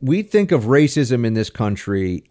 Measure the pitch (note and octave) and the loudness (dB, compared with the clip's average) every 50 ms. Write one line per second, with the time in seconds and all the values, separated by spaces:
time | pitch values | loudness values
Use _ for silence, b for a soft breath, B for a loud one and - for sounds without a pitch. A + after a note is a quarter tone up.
0 | C3+ C3 D#3+ G#3 G#3 - - G#3 G3+ - F3+ B2+ G#2+ A2+ C3+ D3 D3+ C3+ - D#3 | -2 -2 0 -2 -2 0 0 0 2 2 2 0 2 2 4 4 4 2 2 0
1 | C3+ A2+ B2+ A#2+ A#2 A2+ A2 A2 G#2+ - - - A2 G#2 G2+ - - G2+ G2+ G2 | 0 0 0 -2 0 -2 -2 -2 -4 -4 -4 -4 -4 -2 -4 -4 -4 -4 -4 -2
2 | F#2+ F2+ F2+ - - - | -2 -4 -4 -6 -8 -6